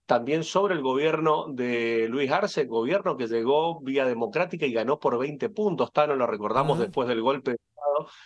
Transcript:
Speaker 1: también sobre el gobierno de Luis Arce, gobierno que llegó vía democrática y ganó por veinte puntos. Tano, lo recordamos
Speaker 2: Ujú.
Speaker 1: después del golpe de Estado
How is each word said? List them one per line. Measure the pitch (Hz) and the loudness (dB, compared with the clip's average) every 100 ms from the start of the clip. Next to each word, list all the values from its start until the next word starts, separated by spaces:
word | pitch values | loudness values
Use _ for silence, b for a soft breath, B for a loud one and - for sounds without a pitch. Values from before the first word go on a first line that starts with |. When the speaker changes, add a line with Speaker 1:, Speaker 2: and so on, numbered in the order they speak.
| - | 0
Speaker 1:
también | 123 120 156 | 0 2 -2
sobre | 160 185 202 | 0 0 2
el | 170 | 0
gobierno | 131 131 156 160 160 156 160 | 0 2 2 2 2 2 0
de | 127 123 117 117 117 113 | -4 -2 0 0 0 0
Luis | 131 135 | 0 0
Arce, | 165 196 - | 0 0 -2
gobierno | 127 113 120 190 185 131 | -2 0 0 0 0 -2
que | 113 | -2
llegó | 117 117 147 170 165 | 0 2 2 2 -2
vía | 135 139 | -2 0
democrática | 127 117 113 151 180 170 147 | 0 0 -2 -2 -2 -2 -2
y | |
ganó | 110 113 151 | 0 0 0
por | 127 120 | 0 0
veinte | 143 143 117 | -2 -4 -6
puntos. | - 208 147 120 | -2 -2 0 0
Tano, | - 147 135 | 2 2 2
lo | 117 | 0
recordamos | 107 104 120 151 | -2 0 0 2
Speaker 2:
Ujú. | 160 | 0
Speaker 1:
después | 196 143 123 | -2 -2 0
del | 113 | 0
golpe | 120 139 135 | 0 0 -2
de | 117 | -6
Estado | _ - 147 143 151 B | _ -8 -2 -2 -4 B